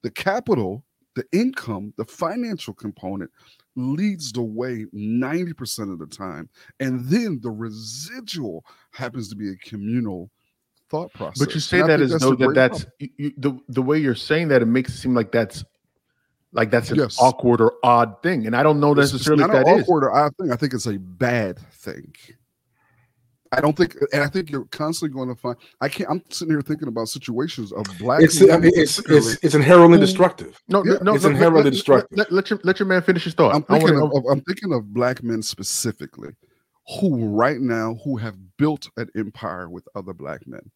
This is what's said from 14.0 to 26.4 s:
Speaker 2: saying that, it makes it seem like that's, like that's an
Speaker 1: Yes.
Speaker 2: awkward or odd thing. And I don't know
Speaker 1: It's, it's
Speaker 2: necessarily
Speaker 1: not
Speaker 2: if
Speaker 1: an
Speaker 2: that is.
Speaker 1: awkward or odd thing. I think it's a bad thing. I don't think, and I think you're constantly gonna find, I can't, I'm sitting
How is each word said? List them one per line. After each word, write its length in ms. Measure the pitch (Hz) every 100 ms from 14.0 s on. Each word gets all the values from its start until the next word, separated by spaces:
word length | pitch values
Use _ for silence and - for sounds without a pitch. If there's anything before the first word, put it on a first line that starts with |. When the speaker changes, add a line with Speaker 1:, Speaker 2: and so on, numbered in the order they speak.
| 143 113
Speaker 2:
saying 320 | - 156 165
that, 160 | 131
it 40 | 113
makes 280 | 123 127 -
it 20 |
seem 160 | 131
like 180 | 123 113
that's, 320 | 117 110 - - _ _ _ _ _ _ _ _
like 180 | 117 110
that's 180 | 120 -
an 60 | 151
Speaker 1:
Yes. 200 | 123 -
Speaker 2:
awkward 420 | 120 - 123 120
or 120 | 113 -
odd 400 | 123 120 113 98
thing. 240 | 170 175 110
And 80 | 120
I 80 |
don't 160 | 151 147
know 140 | 147
Speaker 1:
It's, 120 | 143 139
it's 80 |
Speaker 2:
necessarily 280 | 135 127 151
Speaker 1:
not 80 | -
Speaker 2:
if 40 | 135
Speaker 1:
an 60 |
Speaker 2:
that 120 | 139 190
is. 80 |
Speaker 1:
awkward 200 | - 165 135
or 100 | 120
odd 200 | 147 -
thing. 140 | 175
I 40 | 120
think 180 | 147
it's 140 | 127 117
a 100 | 101
bad 640 | 92 90 123 120 101 90 -
thing. 420 | _ - - - _ - _ _ _ _ _ _ _ _ _ _ _ _
I 100 | 127
don't 160 | 147 151
think, 180 | 170 - 143
and 120 | 147
I 40 | 143
think 220 | 190 160
you're 160 | 139 -
constantly 520 | - 151 165 156 135
gonna 180 | 127 120
find, 200 | 123 120 - _
I 80 | -
can't, 220 | - 190
I'm 120 | 185 _
sitting 240 | -